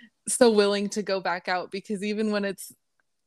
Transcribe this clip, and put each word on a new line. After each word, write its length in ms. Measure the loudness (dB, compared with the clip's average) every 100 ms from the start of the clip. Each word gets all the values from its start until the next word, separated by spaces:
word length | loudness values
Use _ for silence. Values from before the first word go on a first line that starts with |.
| -20 _ -6
so 220 | 4 6
willing 380 | 6 4 2 -2
to 120 | -4
go 180 | -4 -4
back 260 | -2 -4 -2
out, 240 | -4 -4
because 320 | -10 -8 -6
even 300 | -4 -2 -2
when 120 | -2
it's 280 | -4 -6 -14 -20 _ _ _ _